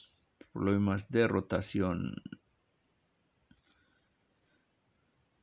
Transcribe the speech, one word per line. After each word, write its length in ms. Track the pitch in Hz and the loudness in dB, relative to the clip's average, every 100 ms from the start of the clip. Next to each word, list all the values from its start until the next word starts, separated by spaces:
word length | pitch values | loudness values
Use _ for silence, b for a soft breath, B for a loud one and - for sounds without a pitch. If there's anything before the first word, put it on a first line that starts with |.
| - _ _ - - | -20 _ _ -20 -12
Problemas 560 | - 98 101 101 98 101 | -2 2 4 4 0 0
de 180 | 117 113 | 2 2
rotación. 880 | 98 95 - - 101 95 90 90 - - - _ _ _ _ _ _ _ _ _ _ _ _ _ _ _ _ _ _ _ _ _ _ _ _ _ _ _ _ _ _ | 2 0 -4 -2 -2 0 -2 -4 -8 -12 -18 _ _ _ _ _ _ _ _ _ _ _ _ _ _ _ _ _ _ _ _ _ _ _ _ _ _ _ _ _ _